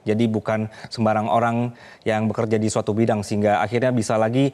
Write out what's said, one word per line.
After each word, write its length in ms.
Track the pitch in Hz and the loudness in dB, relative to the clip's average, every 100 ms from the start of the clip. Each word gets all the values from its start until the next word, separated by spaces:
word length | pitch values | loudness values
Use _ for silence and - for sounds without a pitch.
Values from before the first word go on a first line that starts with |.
Jadi 240 | 107 107 117 | -4 0 0
bukan 400 | 107 - 110 107 - - | 0 -2 -2 -4 -10 -14
sembarang 400 | - 110 107 110 | -2 0 0 0
orang 400 | 117 117 117 120 120 - - | 0 2 0 -4 -8 -20 -8
yang 240 | 113 110 110 | -4 0 0
bekerja 320 | 107 113 110 | -2 0 0
di 80 | 107 | 0
suatu 240 | 117 110 | 0 -2
bidang 320 | 104 117 107 | 0 2 0
sehingga 400 | 98 104 104 101 | -2 0 2 2
akhirnya 320 | 104 120 127 127 | 0 0 0 0
bisa 240 | 104 110 | 0 0
lagi 320 | 113 123 139 | 2 2 0